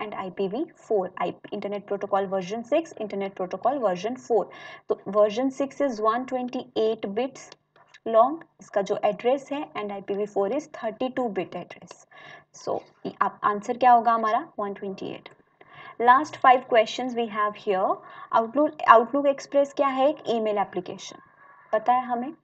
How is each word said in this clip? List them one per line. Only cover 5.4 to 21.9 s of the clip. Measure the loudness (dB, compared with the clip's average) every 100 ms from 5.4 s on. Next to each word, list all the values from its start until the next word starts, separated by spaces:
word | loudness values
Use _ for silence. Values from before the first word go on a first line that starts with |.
| -2 -2
six | -4 -2
is | -2 0
one | 0 0
twenty-eight | -2 -6 -6 -8 -8 -2 0 -2 -6
bits | -4 -6 -6 -20 -20 _ _ _ -14 2
long, | 4 4 2 -12 _
इसका | -4 -2
जो | -2 0
एड्रेस | 0 0 0 0 -2
है, | -8 -8
and | -8 -8
आईपीवी | -8 -6 -4 -4
फ़ोर | -2 -2
is | -2 -6
thirty-two | -10 -8 -6 -6 -2 -4
bit | -2 -6 -8
address। | -12 -18 -20 -20 _ -20 -20 -20 _ -14
So | -6 -6 -8 _ -10 -4
आप | -4 -2
आंसर | -2 -2 -4 2
क्या | 6
होगा | 6 6
हमारा? | 0 2 -2 -2 -8
वन | -8
ट्वेंटी | -8 -10 -8 -10
एट। | -12 -16 -20 _ _ -20 -20 -16 0
Last | 6 6 4 4 6
five | 6 6
questions | 4 4 0 -4 -4
we | -4
have | 0 -2 -2 -2
here। | 0 0 -2 -6 -20 -2 0
Outlook, | 0 2 0 2 6
Outlook | 8 8 0 0
Express | 0 0 2 2
क्या | 2 0
है? | 2 2
एक | 0 -2
ईमेल | -2 0 0
एप्लीकेशन, | -2 -4 -8 -12 -14 -20 -20 _ -20 -20 -4
पता | -2 2